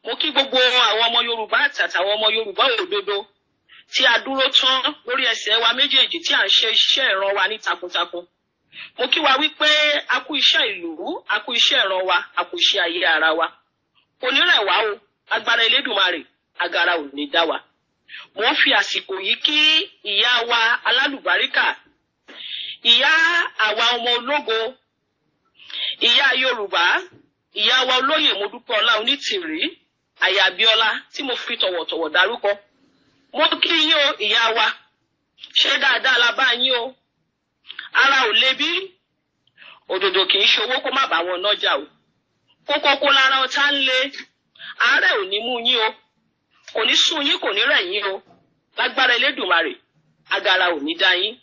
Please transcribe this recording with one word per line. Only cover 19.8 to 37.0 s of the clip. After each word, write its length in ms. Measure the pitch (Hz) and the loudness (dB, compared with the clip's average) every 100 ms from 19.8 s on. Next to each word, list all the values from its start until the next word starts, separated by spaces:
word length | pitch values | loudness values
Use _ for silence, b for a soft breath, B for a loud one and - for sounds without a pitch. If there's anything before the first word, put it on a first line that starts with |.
| 392 _ | -2 _
ìyá 320 | 208 202 240 233 | -6 -2 2 0
wa 180 | 233 233 226 240 | 0 2 2 0
alálùbáríkà, 840 | 214 240 285 269 180 180 262 - 240 - _ _ _ _ _ B B B B B | 0 0 0 -2 -2 -2 0 0 0 -2 _ _ _ _ _ B B B B B
ìyá 320 | 226 240 277 311 320 339 - | 2 4 4 4 2 0 -2
àwa 300 | - 214 214 233 | -2 -2 0 0
ọmọ 200 | 240 233 | 0 -2
ológo, 500 | 240 240 294 254 226 226 254 _ _ _ _ _ _ _ _ B B B B | -2 -2 -4 -2 -4 -4 -8 _ _ _ _ _ _ _ _ B B B B
ìyá 300 | 226 240 277 | 2 2 2
Yorùbá, 520 | 247 262 240 202 185 175 339 370 - _ _ _ | 0 0 -2 -2 0 2 0 -4 -20 _ _ _
ìyá 220 | 202 214 254 | -4 0 2
wa 120 | 254 254 | 2 0
olóyè 340 | 262 311 294 | 0 2 0
Modúpẹ́ọlá 580 | 196 202 247 _ 220 226 220 | 0 -6 -8 _ -2 2 0
Onítìrí, 640 | 233 277 - 202 165 156 269 - _ _ _ _ | 0 -4 -4 -6 -6 -6 -6 -8 _ _ _ _
aya 220 | 185 190 | 0 2
Abíọ́lá, 460 | 190 180 226 220 220 240 - | 0 2 2 2 2 -2 -10
tí 120 | - | -12
mo 120 | 277 226 | -8 -8
fi 180 | - 233 | -8 -4
tọ̀wọ̀tọ̀wọ̀ 520 | 190 180 156 160 160 | -2 -2 -6 -6 -2
dárúkọ. 400 | 165 185 240 202 202 _ _ _ _ _ _ _ | 0 0 0 -2 -4 _ _ _ _ _ _ _
Mo 100 | 254 330 | 0 0
kí 180 | 330 - | 0 0
yín 220 | 339 302 | 0 2
o, 120 | 320 285 | 2 2
ìyá 280 | 277 208 226 233 | 0 -2 0 0
wa. 160 | 226 220 - _ _ _ _ _ _ - | 0 -2 -2 _ _ _ _ _ _ -4
Ṣé 180 | - 262 277 | 0 2 2
dáadáa 400 | 269 240 262 240 | 2 2 2 2
la 120 | 240 | 2
bá 140 | 226 262 | 2 0
yín 240 | 240 262 | 0 -2
o? 200 | 247 240 - | -2 -4 -12